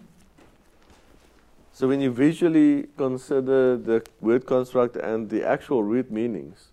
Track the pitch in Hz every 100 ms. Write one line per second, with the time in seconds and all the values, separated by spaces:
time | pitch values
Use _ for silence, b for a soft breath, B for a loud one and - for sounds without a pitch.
0 | - _ - _ - _ _ _ _ _
1 | _ _ _ _ _ _ _ - 131 139
2 | 135 117 147 156 175 160 147 143 - -
3 | 135 127 - 139 131 135 127 123 110 113
4 | - _ 107 123 - 127 127 127 123 -
5 | 101 113 104 107 85 139 - 131 104 123
6 | 123 110 120 92 69 - _